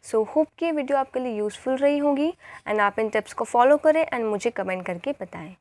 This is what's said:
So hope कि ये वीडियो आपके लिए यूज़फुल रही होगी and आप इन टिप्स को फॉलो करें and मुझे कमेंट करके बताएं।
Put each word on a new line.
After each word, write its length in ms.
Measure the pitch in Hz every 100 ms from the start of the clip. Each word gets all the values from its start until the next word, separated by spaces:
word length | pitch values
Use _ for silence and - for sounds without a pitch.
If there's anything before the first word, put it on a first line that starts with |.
| -
So 120 | 220 214 -
hope 120 | 311 -
कि 80 | 330
ये 60 |
वीडियो 260 | 302 269 277
आपके 220 | 269 254
लिए 160 | 254 214
यूज़फुल 380 | 208 - - 262
रही 220 | 285 294
होगी 340 | 294 277 302 - - - -
and 120 | 214
आप 180 | 202 202
इन 100 | 220
टिप्स 240 | 214 208
को 120 | -
फॉलो 320 | 226 240 254 294
करें 200 | 311 311 320
and 240 | 247 220
मुझे 200 | 208 240
कमेंट 360 | 233 190 185 180
करके 260 | 175 269 285
बताएं। 340 | 180 175 160 185